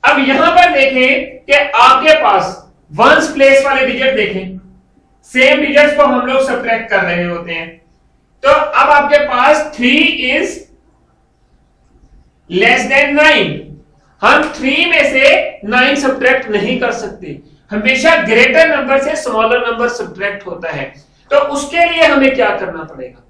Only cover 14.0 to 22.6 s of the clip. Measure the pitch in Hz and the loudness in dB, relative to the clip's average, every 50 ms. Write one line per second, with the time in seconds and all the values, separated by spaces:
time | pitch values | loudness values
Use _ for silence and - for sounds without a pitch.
14 | _ _ _ _ - 220 285 - - - - - 247 262 285 320 349 339 339 311 | _ _ _ _ 0 2 2 2 0 -4 -8 -4 -4 -2 0 0 -2 0 0 0
15 | 277 277 262 262 262 294 - - - - - - - 208 240 254 254 277 285 - | 0 0 0 2 4 4 4 2 0 -4 -10 -12 -8 -4 0 0 2 2 0 0
16 | 277 262 - - 233 254 269 269 - 220 208 202 196 240 254 - 254 233 202 - | -2 -2 -2 0 0 0 0 0 -2 -4 -4 -4 -2 -2 -4 -4 -4 -4 -4 -6
17 | - 196 - - 185 160 139 - - - _ _ _ _ 208 214 - 240 262 254 | -8 -10 -12 -12 -14 -16 -16 -16 -18 -20 _ _ _ _ -8 -4 -2 -2 -2 2
18 | - 320 330 - - 214 220 233 254 254 - 320 330 330 302 277 262 247 269 277 | 2 2 2 2 0 0 0 2 2 2 2 2 2 2 2 -2 -2 0 0 0
19 | 269 294 311 302 - 254 233 220 226 226 247 240 240 240 240 226 240 240 240 - | 0 -2 -4 -6 -6 -6 -2 -2 0 0 0 0 -2 -4 -4 -4 -4 -4 -4 -6
20 | 208 175 - 190 196 202 202 202 - 185 165 147 - 160 151 143 117 - - - | -10 -12 -10 -8 -8 -8 -8 -8 -12 -14 -14 -12 -10 -10 -10 -10 -12 -12 -14 -20
21 | _ _ _ _ _ _ 277 285 285 285 277 277 - - 330 339 339 339 339 330 | _ _ _ _ _ _ 2 2 2 2 -4 -8 -8 -6 0 0 0 2 2 2
22 | 320 294 285 277 269 262 254 247 247 - - - | 2 4 4 4 2 2 2 2 -2 -2 -2 -4